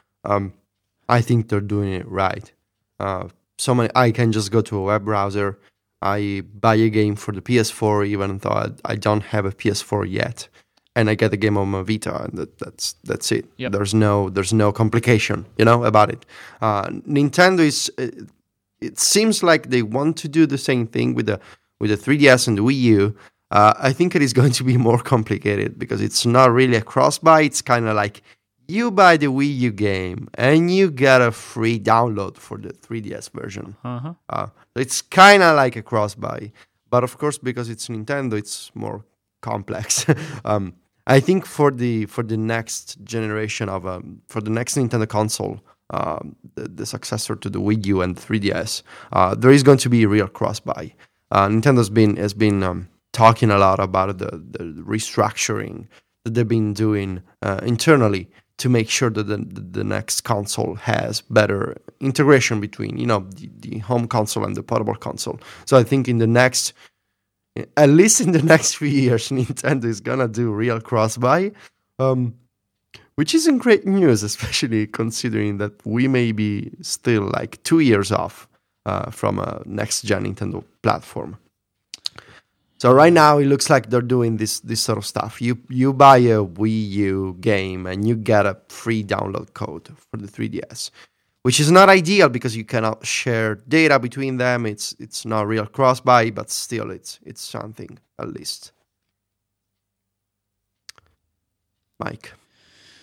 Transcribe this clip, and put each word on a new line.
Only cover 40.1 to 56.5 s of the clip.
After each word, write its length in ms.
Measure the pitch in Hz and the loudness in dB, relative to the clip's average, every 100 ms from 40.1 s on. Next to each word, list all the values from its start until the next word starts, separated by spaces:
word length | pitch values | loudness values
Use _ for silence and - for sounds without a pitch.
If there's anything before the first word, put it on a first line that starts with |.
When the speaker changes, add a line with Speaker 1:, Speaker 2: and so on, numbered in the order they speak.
| - | -2
Speaker 1:
<laughs> 200 | - - | -4 -8
Um, 300 | - 104 92 - _ _ - | -4 -2 -4 -12 _ _ 2
I 120 | 135 | 4
think 280 | 135 185 - | 4 0 -2
for 240 | - 143 | 0 0
the, 340 | 123 123 113 | 0 -2 -4
for 180 | 104 - | -4 -6
the 140 | 113 110 | -6 -4
next 640 | 110 113 113 - - - | -2 -4 -6 -12 -14 -20
generation 680 | 101 117 110 107 107 - 101 | -10 -6 -6 -6 -6 -6 -6
of, 160 | 95 92 | -8 -8
um, 340 | 90 - - _ | -10 -14 -20 _
for 160 | 113 | -8
the 80 | 107 | -4
next 260 | 113 120 143 | -4 -4 -4
Nintendo 320 | 120 120 107 | -2 -2 -2
console, 500 | 104 107 - 98 - - _ - | -2 -2 -4 -8 -10 -16 _ -12
um, 480 | - - 78 73 - - | -8 -6 -8 -12 -18 -20
the, 140 | - - | -14 -14
the 160 | 87 | -12
successor 500 | 110 117 - 110 - | -12 -12 -8 -8 -6
to 140 | 104 101 | -8 -8
the 140 | 98 | -6
Wii 240 | 101 110 98 | -2 -2 -2
U 160 | 95 | -2
and 160 | 90 87 | -2 -6
three 200 | - 110 | -6 -4
D 140 | 98 | -2
S, 300 | 87 98 - - - - | -4 -6 -10 -12 -20 -4
uh, 200 | - 92 | 0 0
there 160 | 110 123 | 4 6
is 120 | 139 | 8
going 160 | 135 135 | 8 4
to 100 | 127 | 4
be 160 | 120 | 2
real 240 | 107 104 98 | 4 2 0
cross-buy. 680 | - - 107 - - 78 - _ _ - | -4 -6 -6 -8 -8 -10 -18 _ _ -2
Uh, 180 | 107 98 | 2 2
Nintendo's 400 | 110 139 123 101 | 2 2 2 2
been, 280 | 110 107 85 | 4 2 2
has 180 | 101 | -4
been, 280 | 101 107 101 | -2 0 0
um, 280 | 92 90 92 _ _ | -2 -6 -10 _ _
talking 360 | - 113 117 113 | 4 6 6 4
a 80 | 101 | 4
lot 220 | 95 95 | 4 2
about 380 | 95 95 95 92 | 0 -2 -2 -4
the, 80 | 101 82 80 | -10 -12 -14
the 140 | - 85 78 | -14 -14 -14
restructuring 1080 | 90 110 - - 107 - - 104 107 - 110 _ _ _ | -6 -6 -4 -2 -2 -2 -6 -6 -10 -14 -18 _ _ _
that 120 | 113 | -6
they've 120 | 113 | -2
been 280 | 113 | 0